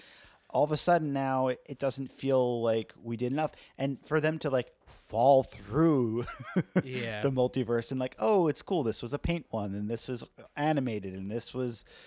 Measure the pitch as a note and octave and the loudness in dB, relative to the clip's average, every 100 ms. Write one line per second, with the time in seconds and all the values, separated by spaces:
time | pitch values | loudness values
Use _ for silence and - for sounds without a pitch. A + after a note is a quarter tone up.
0 | - - - _ _ - D3 D3+ - F3 | -20 -20 -20 _ _ 0 0 0 2 2
1 | D#3 C#3 C3+ C3 C3 B2+ - C#3+ C#3+ B2+ | 2 -2 0 0 0 -2 -8 -6 -4 -4
2 | C3+ - C3+ C3 B2 A#2+ A2+ A2+ A2 - | -8 -6 0 2 4 2 2 0 -2 -10
3 | A2+ A2+ B2 C#3 D#3 - - - C#3 C#3 | -8 -4 -2 -2 -2 -6 -20 -6 -4 -4
4 | - D#3 D3+ D#3+ D#3 C3 A#2+ _ - - | -2 0 0 -2 -2 -2 -2 _ -20 -20
5 | - A2+ B2+ C3+ B2+ - G2+ A#2+ E3 D3 | -8 2 6 6 6 -4 -4 2 4 4
6 | A#2+ A2+ A#2+ - - - - - C#3 B2+ | 2 -2 -6 -10 -4 -2 0 -2 -2 -4
7 | A#2 G#2+ C3+ C3 B2+ C3+ A2+ A#2+ A#2 C3 | -6 -2 0 2 2 0 0 0 0 -4
8 | C3 - A3 G#3 E3 C#3+ - F#3 A#2+ G#2 | -4 -2 2 4 4 0 -2 -2 0 -2
9 | A#2 C#3 D3+ E3+ - A2+ G2+ G2 G#2 A2+ | -6 -4 -2 -4 -4 -6 -4 -4 -4 -6
10 | - B2 - - - - D3 D3+ B2+ G#2+ | -6 -8 -8 -16 -16 -2 0 2 0 -4
11 | F#2+ F#2+ G2 A2+ - C3 B2+ A2+ - - | -6 -8 -6 -6 -6 -6 -6 -6 -12 -20